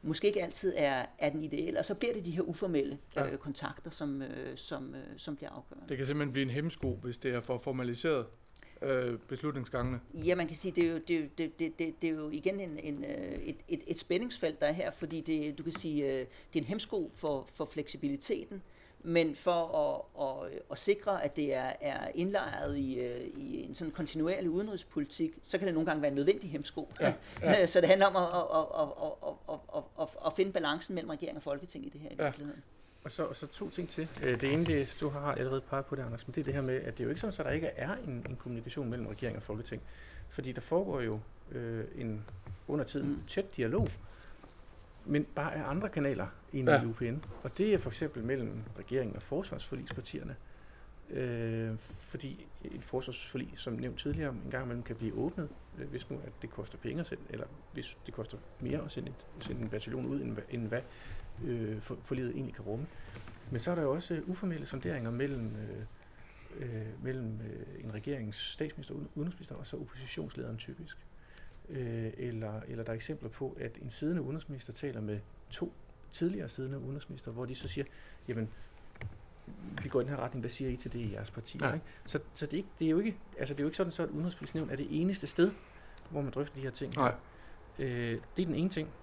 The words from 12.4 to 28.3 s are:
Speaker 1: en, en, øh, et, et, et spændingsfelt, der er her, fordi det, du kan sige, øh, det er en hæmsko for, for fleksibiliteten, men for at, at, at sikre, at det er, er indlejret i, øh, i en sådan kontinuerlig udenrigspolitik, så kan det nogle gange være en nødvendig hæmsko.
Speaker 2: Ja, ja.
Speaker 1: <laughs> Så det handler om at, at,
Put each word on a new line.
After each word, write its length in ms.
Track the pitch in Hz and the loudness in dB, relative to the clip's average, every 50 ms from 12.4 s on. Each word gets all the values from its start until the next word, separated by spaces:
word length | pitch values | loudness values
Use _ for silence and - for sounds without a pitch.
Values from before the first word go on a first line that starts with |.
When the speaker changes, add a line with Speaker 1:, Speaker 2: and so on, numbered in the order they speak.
| - 190 196 196 | 2 2 2 2
Speaker 1:
en, 200 | 196 175 151 - | -2 -2 -4 -4
en, 240 | - 147 143 - - | -2 -2 -2 -2 -2
øh, 300 | - - - - 90 - | -4 -2 -2 -2 -2 -2
et, 220 | - - - 147 - - | -2 -2 -4 -6 -6 -2
et, 160 | - 175 147 - | -2 -2 -2 0
et 120 | - 170 - | -2 -4 -4
spændingsfelt, 640 | - - 170 190 240 247 - - - 160 156 - | 2 2 4 4 4 0 -2 0 0 0 2 4
der 60 | 151 | 4
er 40 | 147 | 4
her, 200 | 156 175 - - | 4 2 0 -2
fordi 300 | - - 175 151 160 165 | -2 -2 -4 -2 -2 -2
det, 360 | 143 165 160 156 147 151 143 | 0 2 2 2 2 0 -2
du 60 | 139 156 | -2 -4
kan 100 | 165 151 | -4 -4
sige, 320 | - - 165 151 147 143 | -2 -2 2 2 4 4
øh, 140 | 135 135 131 | 4 2 2
det 80 | 127 - - - - - - | 0 -4 -8 -20 -20 0 0
er 60 | 165 | 0
en 40 | 147 | 2
hæmsko 480 | 117 202 220 - - - 202 160 - - | 2 0 -2 -2 0 0 0 0 -2 -4
for, 360 | - - 156 143 135 - - - | -2 0 0 0 0 -2 -8 -6
for 120 | - 156 | -6 -6
fleksibiliteten, 960 | - - 156 147 - - - - 139 139 139 - - 214 - - - 202 190 - - - - - - - - - | -2 -2 -4 -4 -4 -4 0 0 0 0 0 0 0 0 -2 -2 -6 -10 -10 -10 -12 -18 -20 -20 -20 -20 -8 -2
men 320 | 170 165 170 165 160 143 | 4 6 6 6 6 2
for 420 | - - 185 175 170 165 160 160 | 2 4 4 6 6 4 4 4
at, 500 | 156 147 143 139 - - - - - 147 | 4 4 4 2 0 -4 -8 -4 -2 0
at, 340 | 135 135 139 - - - - - - | 0 0 -2 -6 -6 -6 -8 -8 -6
at 80 | - - | -6 0
sikre, 440 | - 196 208 202 - 208 196 175 - | 4 4 4 4 4 2 2 4 2
at 120 | 143 - | 0 2
det 180 | - 147 139 135 | 2 2 4 4
er, 200 | 131 127 131 - - | 2 2 0 -2 -2
er 300 | - 143 135 - - - - | -2 -2 -2 0 -2 -2 2
indlejret 640 | 165 175 196 196 190 - - - - 147 147 143 | 2 2 4 4 4 2 2 -2 -2 0 0 2
i, 220 | 143 139 131 131 123 | 2 0 0 0 0
øh, 280 | 123 120 123 123 127 - - | 0 0 -2 -4 -6 -6 -6
i 260 | 143 139 123 - 127 - | -6 -6 -4 -4 -4 -4
en 120 | - 139 | -6 -6
sådan 160 | - 170 156 | -4 -4 -4
kontinuerlig 580 | 143 - 160 143 - 160 156 165 190 170 185 170 | 0 -2 -2 0 2 2 4 4 4 4 2 2
udenrigspolitik, 840 | 160 180 208 220 202 180 - - - 160 143 - - - 165 160 - - - | 2 2 0 0 -2 -6 -6 -4 -2 -2 -2 -2 0 0 0 0 0 -6 -6
så 140 | - - | 0 2
kan 80 | 180 190 | 2 4
det 60 | 190 165 | 4 4
nogle 160 | 160 160 170 | 4 4 4
gange 120 | 156 156 | 4 4
være 100 | 147 147 | 4 4
en 60 | 139 | 4
nødvendig 320 | 139 143 175 202 - - 170 | 6 8 8 6 6 2 -4
hæmsko. 420 | 151 143 147 - - 165 151 - - - | -4 -4 -4 -4 -4 -4 -6 -6 0 4
Speaker 2:
Ja, 140 | 151 - 147 - - - - - | 4 4 4 4 -6 -12 -6 2
ja. 240 | - 165 - 208 180 | 8 8 10 10 10
Speaker 1:
<laughs> 0 | |
Så 160 | 170 - 180 | 10 10 10
det 80 | 175 185 | 12 12
handler 160 | 190 196 196 | 12 12 12
om 100 | 196 185 | 10 10
at, 80 | 190 180 | 8 6
at, 580 | 170 | 6